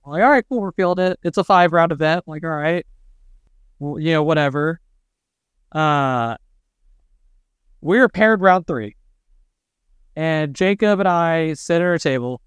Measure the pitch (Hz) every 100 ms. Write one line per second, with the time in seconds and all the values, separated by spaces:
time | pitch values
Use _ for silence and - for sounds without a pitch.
0 | - 151 233 285 - 247 196 165 185 185
1 | 185 180 175 185 185 185 175 170 170 151
2 | 156 170 165 156 165 156 151 175 - -
3 | _ _ - - _ _ _ - 143 147
4 | 156 160 151 156 147 139 151 165 _ _
5 | _ _ _ _ _ _ _ 156 156 147
6 | 135 127 117 113 _ _ _ _ _ _
7 | _ _ _ _ _ _ _ _ 139 214
8 | 247 - 214 220 185 185 170 143 107 -
9 | _ _ _ _ _ _ _ _ _ _
10 | _ - 160 156 151 135 185 202 214 202
11 | 190 175 170 165 160 151 - 170 180 170
12 | 151 131 120 123